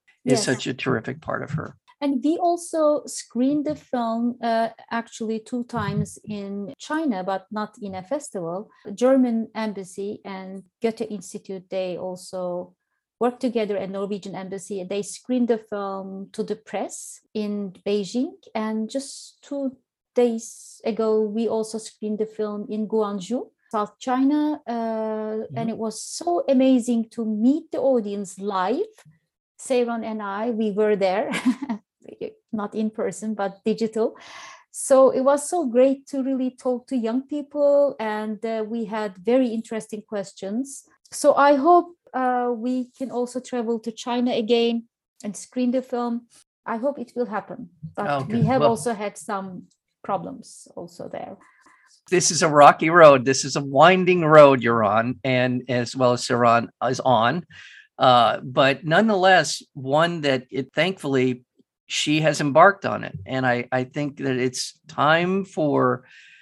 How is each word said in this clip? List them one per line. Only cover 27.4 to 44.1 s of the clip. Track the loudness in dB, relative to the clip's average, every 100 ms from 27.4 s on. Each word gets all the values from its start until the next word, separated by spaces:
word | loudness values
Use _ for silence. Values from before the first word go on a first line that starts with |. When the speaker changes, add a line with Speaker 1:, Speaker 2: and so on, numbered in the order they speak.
| 2 2 -2
Speaker 2:
the | -2
audience | 2 2 0 -8 -10 -8
live. | -4 0 0 -2 -4 _ -20 _ _ _ _ _
Seyran | -2 0 0 -4
and | -6 -8
I, | -6 -6 -4
we | -2 -2
were | 2 2 2
there, | 2 0 -2 -2 -2 -2 -6 -8 _ _
<laughs> | -20 -12 -12 -12 -10
not | -8 -6
in | -4 -4
person, | -2 -6 -4 -8
but | -4 -6 -4
digital. | -4 -2 -2 -2 -4 -4 -20 -20 -20 -20 _
So | -12 2 6 6
it | 4
was | 2 2 0
so | -2 0
great | 4 4 2 -4
to | -6
really | -2 -2 -4
talk | -4 -4 -4 -4
to | -2
young | 0 -2 -4
people, | -8 -6 0 4 4 2 0
and, | -6 -4 -6 -6
uh, | -6 -4 -4
we | -6
had | -4 -4 -6 -6
very | 0 2 2
interesting | -2 -6 -8 -8 -12
questions. | -8 -8 -8 -10 -8 -6 -8 -12 _ _ _
So | 0 2
I | 6 4 6
hope, | 6 4 4 -12 _
uh, | -4 -2 0 -2
we | -4 -4 -4 -6 -10
can | -8
also | -6 -6 -8
travel | -8 -6 -4 -4
to | -6
China | -10 -6